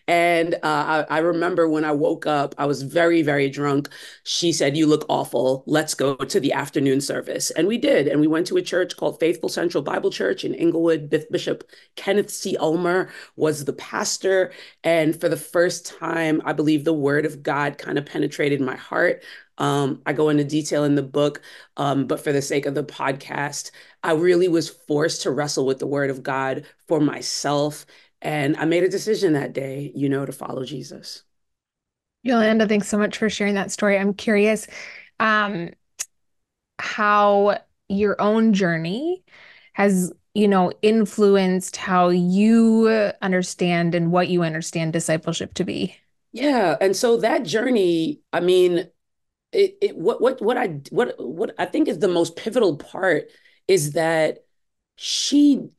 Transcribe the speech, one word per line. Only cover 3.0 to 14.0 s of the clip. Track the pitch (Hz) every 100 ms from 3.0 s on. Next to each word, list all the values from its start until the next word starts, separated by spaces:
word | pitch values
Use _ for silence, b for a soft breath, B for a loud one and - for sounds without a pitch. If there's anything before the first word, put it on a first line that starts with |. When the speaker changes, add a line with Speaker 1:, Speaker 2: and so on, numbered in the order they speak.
| 170 170
Speaker 1:
very | 147 143 139
drunk. | 139 143 139 139 B B B
She | - - 170
said, | 156 143 147
"You | 151
look | 147 -
awful. | 139 139 - 131 139 -
Let's | 151 151
go | - 139 135
to | - 202
the | 139
afternoon | 135 143 160 139 135
service." | 139 - - - -
And | - 175
we | 240
did. | 285 233 143
And | 147
we | 156
went | 160 180
to | 180
a |
church | 180 175 180 -
called | 156 151
Faithful | 165 165 165
Central | - 170 170
Bible | 143 185 196
Church | - 196 190
in | - -
Inglewood. | 170 165 165 160 147
Bis-, | 156 156
Bishop | 175 175 - - b b -
Kenneth | - 202 196
C. | - 196 185
Ulmer | 160 165 175 185 175 B B -
was | 156 147 147
the |
pastor. | - - 220